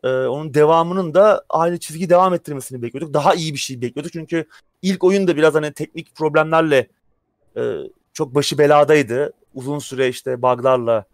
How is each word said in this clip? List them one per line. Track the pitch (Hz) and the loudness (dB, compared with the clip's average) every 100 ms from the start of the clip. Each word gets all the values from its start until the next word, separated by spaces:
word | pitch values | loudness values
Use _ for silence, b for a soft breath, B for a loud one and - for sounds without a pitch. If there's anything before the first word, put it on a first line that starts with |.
E, | 127 | -2
onun | 131 131 139 156 | -2 -2 -4 -2
devamının | 143 151 165 170 185 175 | 2 4 4 2 -4 0
da | 160 214 190 _ | 4 4 2 _
aynı | 156 170 175 | -2 -2 -4
çizgiyi | - 156 175 | -10 -10 2
devam | 175 185 | 4 4
ettirmesini | 175 - 139 - 127 | 0 -6 -12 -12 -10
bekliyorduk. | 117 139 160 | -10 -10 -4
Daha | 147 143 | 0 2
iyi | 175 160 | 0 -2
bir | 139 | -6
şey | - 127 | -10 -8
bekliyorduk | 123 135 165 | -8 -8 -12
çünkü | 165 156 165 156 b _ _ | -14 -6 -6 -8 b _ _
ilk | 185 180 | -4 0
oyun | 185 196 185 | 2 2 0
da | 151 | 4
biraz | 160 | 4
hani | 151 151 | 2 -4
teknik | - 151 165 156 | -8 -12 -12 -16
problemlerle, | - 160 156 156 160 160 135 113 _ _ _ _ _ _ - | -6 0 0 2 2 2 2 0 _ _ _ _ _ _ -8
e, | 120 82 67 _ _ | -6 -6 -12 _ _
çok | - 127 | -10 -4
başı | 135 139 143 | -2 -2 2
beladaydı. | 143 147 143 151 117 120 147 _ _ | 4 6 6 4 2 -4 -4 _ _
Uzun | 131 127 147 | -12 -8 -10
süre | - 131 127 | -10 -4 -4
işte | 123 131 127 | -2 -8 -2
bug'larla | 127 123 127 127 117 113 - | 0 2 2 2 0 -2 -4